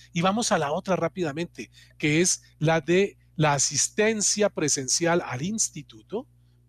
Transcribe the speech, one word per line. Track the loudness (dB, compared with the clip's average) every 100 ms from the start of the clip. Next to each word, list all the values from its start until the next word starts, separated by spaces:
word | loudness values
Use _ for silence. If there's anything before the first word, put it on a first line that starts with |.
| -10
Y | -2
vamos | 0 0 0
a | 0
la | 0
otra | -2 -2 0
rápidamente, | 0 -2 -4 -4 -8 -10 -16 -18 -20 _
que | 0 2
es | 2 0 -6 _
la | 0 2
de | 2 2 2 -2 _ -2
la | 0
asistencia | 2 0 -2 -2 0 0 2 -2 2 0
presencial | 0 -2 -2 -2 -2 2 0 0
al | -6
instituto | -4 -4 -4 -6 -16 -20 -10 -10 -10 _ _ _